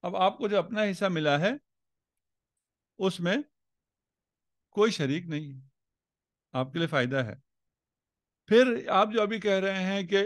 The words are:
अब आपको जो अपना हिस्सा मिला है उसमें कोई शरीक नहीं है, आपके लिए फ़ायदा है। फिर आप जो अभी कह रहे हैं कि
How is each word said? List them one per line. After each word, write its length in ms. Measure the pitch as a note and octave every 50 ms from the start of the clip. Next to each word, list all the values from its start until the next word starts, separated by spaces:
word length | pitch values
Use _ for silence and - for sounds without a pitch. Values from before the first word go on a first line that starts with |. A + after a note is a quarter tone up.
| -
अब 120 | F3+ F#3
आपको 320 | F#3+ F#3 F#3+ - - - G#3
जो 80 | G#3
अपना 260 | G3 E3+ F3+ A3+ G#3
हिस्सा 260 | G#3+ G3+ F#3+ F3 G3+ F#3+
मिला 280 | F3+ D#3+ D#3 D3+ C#3+ C#3+
है 200 | E3 G#3 C4 D4 _ _ _ _ _ _ _ _ _ _ _ _ _ _ _ _ _ _ _ _ _ _ _ _ _ _ _ -
उसमें 460 | F#3+ F#3+ F3+ F#3 E3+ E3+ G3 C4+ D4 _ _ _ _ _ _ _ _ _ _ _ _ _ _ _ _ _ _ _ _ _ _ _ _ _ _
कोई 140 | G3+ G#3 A3+
शरीक 360 | G3 - D#3 C3 C#3 E3+ F3+
नहीं 260 | E3+ D#3 D3 D#3 C#3+ C#3
है, 80 | C3+ C3+ C3+ _ _ _ _ _ _ _ _ _ _ _ _ _ _ _ _ -
आपके 240 | C3 C3 C3+ C3 E3+
लिए 100 | E3+ D#3+
फ़ायदा 340 | D#3+ C#3 B2 B2 C3+ C3+
है। 120 | B2 A2 - - _ _ _ _ _ _ _ _ _ _ _ _ _ _ _ _ _ _ _ _ _ -
फिर 400 | G#3 A#3 B3+ C4 A#3 A#3 - -
आप 220 | - F#3 G#3 A3
जो 100 | G#3+ A3+
अभी 160 | G#3 G3+ A3+ A3
कह 180 | F3+ G#3 G3 F#3+
रहे 240 | F#3+ G3 F#3+ F#3+
हैं 240 | F#3 F#3 G3 G3+ F#3+
कि 140 | E3 G3+ G3 G3+